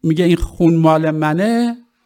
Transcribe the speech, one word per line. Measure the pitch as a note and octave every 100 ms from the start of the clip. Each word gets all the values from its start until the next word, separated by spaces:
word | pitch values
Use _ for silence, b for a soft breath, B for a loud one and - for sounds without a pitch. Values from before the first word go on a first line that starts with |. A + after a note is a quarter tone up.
میگه | E3 D#3 F3
این | E3+
خون | - - E3+ E3
مال | D#3+ D#3+ D#3
منه، | D#3 D3+ D#3+ G#3 A#3 A#3+ A#3+ _ _